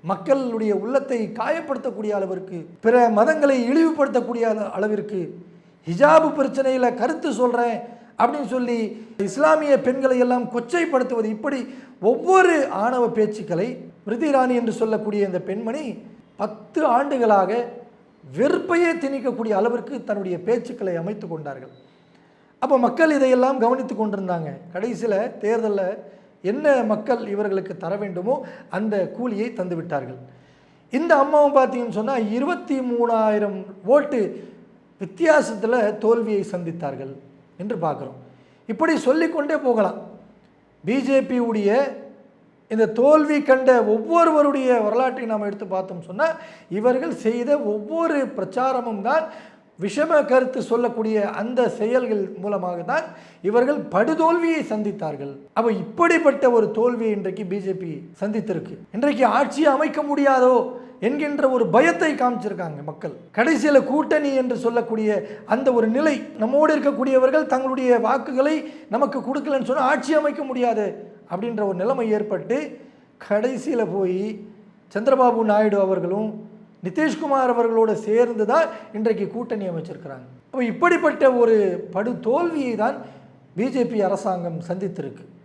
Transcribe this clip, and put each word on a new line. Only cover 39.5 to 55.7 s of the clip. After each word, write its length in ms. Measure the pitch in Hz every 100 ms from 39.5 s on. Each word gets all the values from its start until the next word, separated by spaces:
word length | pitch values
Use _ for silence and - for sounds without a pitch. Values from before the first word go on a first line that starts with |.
| 302
போகலாம். 520 | 269 220 190 - - - - _ _ _ _ _
பி 160 | 156 262
ஜே 200 | 254 269
பி 180 | - 247
உடைய 600 | 233 214 202 240 277 - - - - _ _ _ _
இந்த 180 | 220 220
தோல்வி 540 | 220 269 311 294 294
கண்ட 420 | - 262 262 247
ஒவ்வொருவருடைய 880 | 208 220 220 339 330 311 294 277 254
வரலாற்றை 520 | 240 208 226 262 269
நாம் 160 | 233 214
எடுத்து 240 | 208 202
பார்த்தோம் 360 | 196 185 185 175
சொன்னா, 340 | 165 190 320 320 - - _
இவர்கள் 460 | 196 240 254 330
செய்த 440 | - 220 240 240 294
ஒவ்வொரு 640 | 214 208 208 330 330 294
பிரச்சாரமும் 760 | 240 - 285 247 262 254 233 208
தான், 220 | 214 311 320 - - - _ -
விஷம 440 | 190 - 320 311
கருத்து 360 | - 254 254 262
சொல்லக்கூடிய 680 | 180 233 240 233 220 214 202
அந்த 400 | - 226 254 233
செயல்கள் 640 | - 214 254 240 214 190 -
மூலமாக 400 | 196 202 180 175
தான் 220 | 165 294 320 - - -
இவர்கள் 360 | 185 233 254 302
படுதோல்வியை 840 | - 180 247 320 320 339 330 320 175
சந்தித்தார்கள். 680 | 214 208 - 156 143 139 139 -
அப்ப 180 | - 226